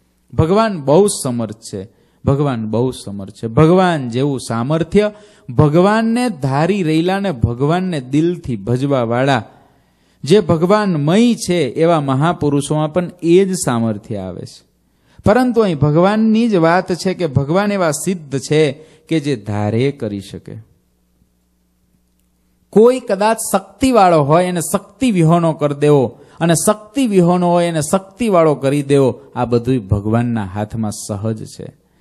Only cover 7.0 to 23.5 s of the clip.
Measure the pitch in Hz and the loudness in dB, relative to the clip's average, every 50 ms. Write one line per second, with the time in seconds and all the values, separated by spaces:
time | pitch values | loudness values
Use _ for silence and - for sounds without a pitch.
7 | 165 180 190 196 196 196 160 - 113 117 120 120 135 147 165 180 185 185 175 147 | 0 0 -2 -2 -4 -4 -2 -2 -2 -2 -2 -2 -2 0 0 -2 -2 -4 -6 -6
8 | 123 123 131 147 165 175 180 170 - - 123 104 95 110 123 123 135 143 139 131 | -6 -2 -2 0 0 0 -2 -4 -6 -8 -8 -8 -4 -4 -2 -2 0 -2 -2 -2
9 | 120 113 117 123 131 143 139 117 104 - - - _ _ _ _ _ _ _ _ | -2 -2 -2 0 0 0 0 -2 -2 -8 -18 -20 _ _ _ _ _ _ _ _
10 | _ _ _ _ - 131 180 214 196 156 170 156 165 180 208 214 208 196 175 151 | _ _ _ _ 0 2 2 2 4 2 0 0 2 2 2 2 2 0 -2 0
11 | 143 151 170 214 240 247 226 - - - 180 175 151 123 - - 160 170 170 156 | 0 2 2 4 4 2 2 -2 -2 -2 -2 0 0 -2 0 0 2 2 2 0
12 | 143 139 135 131 151 170 175 175 156 147 143 143 139 - 151 151 151 151 151 180 | 0 0 0 0 0 0 0 0 -2 0 0 0 -2 -2 -2 -2 -2 -2 -2 -4
13 | 175 175 - _ - 165 170 185 196 190 185 175 - - 123 117 117 113 107 101 | -4 -4 -10 _ 0 4 4 4 4 4 -2 -4 -2 -2 0 0 0 -2 -2 -6
14 | - - 110 98 92 92 87 - - - - - _ _ _ _ _ _ _ _ | -8 -10 -10 -8 -8 -10 -10 -12 -14 -16 -18 -20 _ _ _ _ _ _ _ _
15 | _ _ _ - - 185 208 247 262 254 226 226 220 196 165 139 143 151 147 165 | _ _ _ -6 0 0 2 2 2 2 2 2 2 0 2 0 0 2 4 4
16 | 175 190 208 220 220 220 214 220 233 233 208 175 160 165 170 185 180 - 185 156 | 2 2 2 2 2 2 2 2 2 2 2 2 2 4 2 2 0 -2 -6 -4
17 | - 190 180 - 180 156 131 139 139 135 165 190 208 202 202 196 180 160 147 - | -2 -4 -4 -2 -4 -2 0 -2 0 0 0 0 0 0 -2 0 -2 -2 -2 -2
18 | - 180 202 175 156 135 131 135 - - 151 156 156 143 120 - - - _ _ | -4 -6 -6 -6 -8 -8 -8 -8 -4 0 2 2 2 0 -2 -6 -16 -20 _ _
19 | _ - 160 160 135 143 139 110 101 110 104 104 104 104 104 113 131 139 143 143 | _ -4 -4 -2 -2 -2 -6 -6 -6 -6 -4 -2 -2 -2 0 0 0 -2 -2 -4
20 | 127 107 101 101 98 - - 85 - 98 101 107 110 _ _ _ _ _ _ _ | -8 -8 -8 -8 -10 -12 -16 -18 -16 -16 -18 -18 -18 _ _ _ _ _ _ _
21 | _ _ _ _ _ _ _ _ _ _ _ _ _ _ _ _ _ _ _ _ | _ _ _ _ _ _ _ _ _ _ _ _ _ _ _ _ _ _ _ _
22 | _ _ _ _ _ _ _ _ _ _ _ _ _ _ - 196 220 240 254 262 | _ _ _ _ _ _ _ _ _ _ _ _ _ _ 4 6 6 6 4 2
23 | 247 - 208 190 208 220 226 220 - - | -2 -4 -4 0 0 0 0 -2 -4 -4